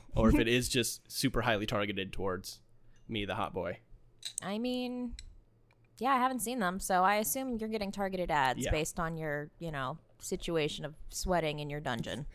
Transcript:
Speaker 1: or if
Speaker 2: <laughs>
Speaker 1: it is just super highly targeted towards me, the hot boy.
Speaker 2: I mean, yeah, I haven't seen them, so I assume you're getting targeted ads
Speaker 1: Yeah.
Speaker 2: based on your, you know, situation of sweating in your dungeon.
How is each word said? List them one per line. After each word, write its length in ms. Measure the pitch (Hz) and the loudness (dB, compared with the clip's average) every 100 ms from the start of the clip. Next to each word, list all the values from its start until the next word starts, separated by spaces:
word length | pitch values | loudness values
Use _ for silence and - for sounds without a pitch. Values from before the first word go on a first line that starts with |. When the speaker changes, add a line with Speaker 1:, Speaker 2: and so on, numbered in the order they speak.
| - 117 | -4 4
Speaker 1:
or 140 | 110 | 6
if 60 | 107 | 8
Speaker 2:
<laughs> 40 | |
Speaker 1:
it 80 | 113 | 6
is 220 | 123 117 | 4 4
just 420 | 131 113 - - | 2 0 -2 -8
super 300 | - 131 120 | -2 0 2
highly 240 | 113 107 107 | 2 2 2
targeted 480 | 107 104 95 95 | 0 0 -2 -4
towards 460 | - 95 92 - - - - - - - | -2 -2 -2 -6 -14 -18 -20 -20 -20 -6
me, 160 | 110 98 | -4 -2
the 100 | 104 | -2
hot 180 | 90 | -2
boy. 260 | - 87 92 - - - - - - | -2 -4 -6 -12 -20 -20 -16 -14 -10
Speaker 2:
I 160 | 185 208 | -6 -4
mean, 580 | 247 254 247 247 247 - - - - _ _ _ _ - | -4 -4 -4 -6 -8 -10 -14 -18 -20 _ _ _ _ -4
yeah, 140 | 247 | 0
I 40 | 262 | 2
haven't 220 | 254 254 | 2 0
seen 200 | 226 254 | -2 0
them, 200 | 185 185 | 0 0
so 240 | - 185 | 2 4
I 120 | 185 208 | 6 4
assume 420 | 214 269 262 226 | 2 -2 -2 -4
you're 120 | 220 | -2
getting 220 | 220 196 | -4 -4
targeted 400 | 202 196 185 170 | -2 -2 -2 0
ads 320 | 151 131 120 - | 4 4 2 0
Speaker 1:
Yeah. 60 | |
Speaker 2:
based 280 | 156 160 - | 2 0 -2
on 180 | 165 165 | -4 -2
your, 320 | 156 147 147 - | -2 -4 -4 -8
you 100 | 165 | -8
know, 260 | 147 131 156 - - | -4 -4 -6 -12 -16
situation 680 | - 180 - 165 151 - 151 | -6 -4 0 2 2 -2 -8
of 80 | 151 - | -10 -10
sweating 500 | - - 175 156 151 | -4 2 2 2 -2
in 100 | 147 | -4
your 100 | 147 | -4
dungeon. 440 | 147 120 - 92 143 | -2 -2 -2 -4 -6